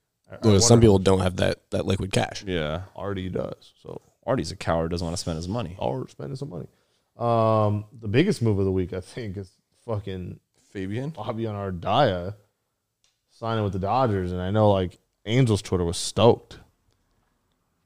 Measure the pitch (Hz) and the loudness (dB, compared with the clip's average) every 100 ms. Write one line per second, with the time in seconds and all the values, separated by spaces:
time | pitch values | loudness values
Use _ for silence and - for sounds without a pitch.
0 | _ _ _ 107 110 98 - 120 113 95 | _ _ _ -2 4 6 8 8 8 8
1 | 95 95 92 92 95 90 - 95 90 98 | 6 2 2 0 -2 -2 -6 -4 -2 -2
2 | 98 120 107 - 101 90 73 80 95 - | -2 -2 -4 -6 -6 -4 -4 -6 -10 -12
3 | 95 95 92 - - - - _ - - | -8 -8 -6 -6 -8 -10 -20 _ -18 -18
4 | _ _ - 127 85 90 - 82 82 87 | _ _ -4 -4 -4 -8 -2 -2 0 -4
5 | 85 85 - 80 87 117 95 92 107 131 | -4 -6 -6 -6 -6 -6 -8 -6 -6 -6
6 | - - 139 139 143 170 - _ _ _ | -10 -14 -12 -12 -12 -12 -14 _ _ _
7 | _ - 117 117 110 110 104 104 107 110 | _ -6 0 2 4 4 2 0 -6 -12
8 | 110 117 190 170 113 98 98 95 90 92 | -2 2 2 2 2 2 2 0 -2 -6
9 | - - 110 95 95 _ _ _ - 104 | -10 -12 -10 -10 -12 _ _ _ -8 -6
10 | 98 92 92 98 _ _ _ 101 95 107 | -6 -8 -10 -14 _ _ _ -10 -8 -6
11 | 143 156 104 110 110 104 98 90 87 117 | -8 -8 -8 -6 -6 -6 -6 -6 -2 2
12 | 135 90 90 104 _ _ _ _ _ _ | 2 0 -6 -12 _ _ _ _ _ _
13 | _ _ _ - 113 113 101 92 98 120 | _ _ _ -10 -4 -2 -2 -2 0 0
14 | 131 98 90 90 90 107 107 98 90 - | 2 0 -2 -4 -2 4 4 4 0 -8
15 | _ _ 101 123 123 101 - 90 85 87 | _ _ -2 2 4 2 0 -2 0 -2
16 | - - 113 - - - - _ _ _ | -4 4 4 4 -2 -20 -20 _ _ _
17 | _ _ _ _ _ _ _ _ | _ _ _ _ _ _ _ _